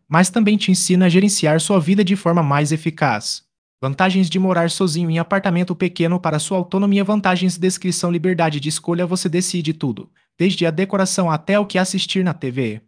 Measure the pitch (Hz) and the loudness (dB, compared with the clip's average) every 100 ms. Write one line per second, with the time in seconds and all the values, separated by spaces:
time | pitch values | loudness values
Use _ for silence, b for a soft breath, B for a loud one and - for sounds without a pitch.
0 | _ 156 185 233 208 214 - 185 - 180 | _ 2 2 2 2 2 2 2 2 4
1 | 185 180 202 - 156 160 - 196 151 202 | 4 4 4 2 2 2 2 2 2 2
2 | 185 196 170 170 147 143 147 156 160 156 | 2 0 2 2 2 2 0 -2 -4 -2
3 | 147 107 - - - _ _ _ 131 139 | -2 -2 -6 -10 -14 _ _ _ -6 0
4 | 185 190 175 185 190 170 170 - 190 156 | 0 2 0 0 0 0 0 0 -2 0
5 | 170 165 165 196 196 170 180 170 180 180 | -2 -2 -2 -2 0 0 -2 -2 -4 0
6 | 165 180 170 151 156 190 180 190 202 196 | 0 0 -2 -2 -2 -4 -2 0 2 2
7 | 196 214 196 180 185 175 185 - 185 170 | 2 0 0 0 0 0 -2 -2 -4 -2
8 | 175 170 180 175 160 147 147 151 - 170 | -2 0 0 0 0 0 -4 -4 -4 -2
9 | 180 180 175 170 185 175 156 156 139 101 | -2 -2 -2 -2 -2 -4 -4 -4 -4 -6
10 | - _ _ - 185 185 165 156 190 196 | -12 _ _ -2 0 2 0 0 -2 0
11 | 190 - 175 156 - 208 208 185 185 190 | 0 0 0 -2 0 0 0 -2 -2 -2
12 | - 190 180 - 135 127 117 107 | -2 -2 -2 -2 -4 -2 -4 -6